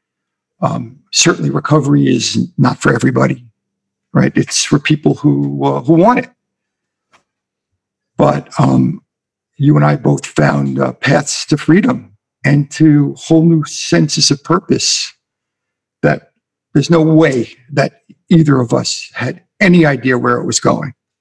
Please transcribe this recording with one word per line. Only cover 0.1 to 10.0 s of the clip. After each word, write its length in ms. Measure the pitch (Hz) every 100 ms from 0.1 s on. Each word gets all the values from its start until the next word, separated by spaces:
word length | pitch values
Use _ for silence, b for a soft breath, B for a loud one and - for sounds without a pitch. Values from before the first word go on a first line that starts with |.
| _ _ _ _ _
Um, 400 | 180 - 117 - _
certainly 400 | - 170 175 143
recovery 560 | 139 - 151 139 143 139
is 320 | - - 113 - -
not 220 | 139 -
for 160 | -
everybody, 500 | - 131 123 135 131 120 _ _ _ _ _ _
right? 200 | - - -
It's 260 | - -
for 140 | - 147
people 360 | - 151 147 139
who, 460 | 147 143 143 139
uh, 160 | 139 139
who 120 | 127
want 260 | 165 202 247
it. 100 | - _ _ _ _ _ _ _ _ _ _ _ _ _ _ _ _ _ _ -
But, 320 | 143 147 - -
um, 420 | 135 131 127 - _ _ _ _ _ -
you 180 | 143
and 100 | 147
I 120 | 147
both 280 | 147